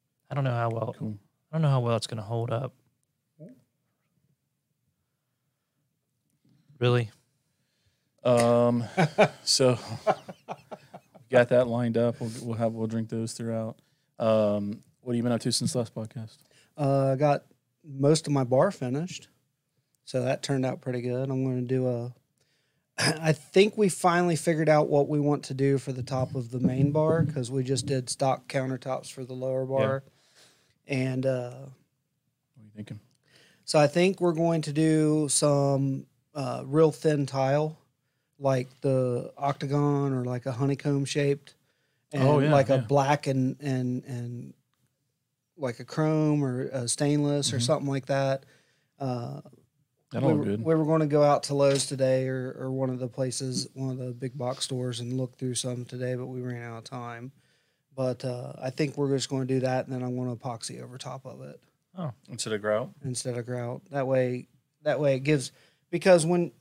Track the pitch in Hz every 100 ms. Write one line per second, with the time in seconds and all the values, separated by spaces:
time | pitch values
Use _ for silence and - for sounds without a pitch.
0 | _ _ _ 135 135 120 117 113 113 -
1 | 110 104 - _ _ 160 151 135 117 113
2 | - 113 101 117 117 117 135 - _ _
3 | _ _ _ _ 156 - _ _ _ _
4 | _ _ _ _ _ _ _ _ _ _
5 | _ _ _ _ _ _ _ _ _ _
6 | _ _ _ _ _ _ _ _ 123 120
7 | 110 - _ _ _ _ _ _ _ _
8 | _ _ 123 120 117 120 120 120 110 -
9 | 156 - 196 - - - 131 117 - 113
10 | - 208 - - - - _ - _ -
11 | - - - 123 117 123 127 117 120 117
12 | 120 117 117 117 120 113 117 113 110 113
13 | 110 113 113 - 117 113 110 - _ _
14 | _ _ 113 110 104 104 101 113 - _
15 | 123 120 120 117 127 - - 127 113 -
16 | 110 117 110 - _ _ _ - 139 139
17 | 135 135 147 143 - _ _ _ 160 135
18 | 143 156 156 143 120 131 190 190 127 135
19 | 180 - - _ _ _ _ _ _ _
20 | - 127 123 139 - 135 131 127 135 123
21 | 123 123 135 131 131 127 123 131 127 120
22 | 123 - _ _ _ _ _ _ _ -
23 | 143 156 160 151 - 190 208 214 202 -
24 | 185 175 175 160 - 156 156 151 - 147
25 | 143 151 147 147 - 135 139 135 139 127
26 | 127 131 131 131 117 123 127 131 143 151
27 | 156 165 - 139 120 135 127 131 120 131
28 | 123 - 135 135 - 139 131 127 135 131
29 | - - 127 127 131 131 131 135 135 135
30 | 135 _ _ _ - _ _ _ - 135
31 | 131 131 131 127 123 127 135 131 _ _
32 | _ _ _ _ _ _ 107 107 107 107
33 | - _ _ _ _ _ - 156 147 175
34 | 185 185 175 160 170 165 151 147 160 156
35 | 156 151 147 - 151 143 139 139 135 135
36 | - _ _ 147 131 123 131 147 160 143
37 | 160 147 139 135 135 147 156 160 _ _
38 | _ _ _ _ 135 131 123 - 143 131
39 | 127 123 139 - 139 139 143 143 147 143
40 | 139 131 123 123 135 117 139 139 147 139
41 | 135 151 143 143 - - _ _ _ _
42 | _ 143 131 147 147 143 135 135 110 143
43 | 135 147 143 135 131 - 143 131 123 123
44 | - 123 120 120 135 - _ _ _ _
45 | _ _ _ _ _ - 131 117 123 -
46 | 156 156 156 147 135 123 139 131 120 -
47 | 147 147 147 143 139 113 120 147 139 135
48 | 131 139 135 135 - _ _ _ _ _
49 | 135 123 123 143 143 127 _ _ _ _
50 | _ 110 135 151 120 104 117 160 151 160
51 | 151 147 147 139 - 143 139 139 - 135
52 | 131 131 131 131 127 - 131 131 131 127
53 | 127 - 131 - 135 123 127 135 135 127
54 | 127 120 131 127 123 127 - 127 127 117
55 | 120 127 127 - 127 120 127 123 120 123
56 | 127 123 127 127 123 120 117 113 110 127
57 | 120 117 127 131 _ _ _ _ _ 131
58 | 127 123 127 123 123 - 131 131 147 143
59 | 139 135 - 135 127 131 127 127 127 127
60 | 127 123 127 117 131 113 - 123 123 123
61 | 135 131 131 131 135 - _ _ _ 185
62 | 160 - - 117 117 107 107 107 135 -
63 | 135 123 131 120 120 123 120 127 - 139
64 | 131 131 127 123 - _ _ _ 151 131
65 | 147 131 135 151 123 - _ _ _ 175
66 | 196 175 156 175 170 -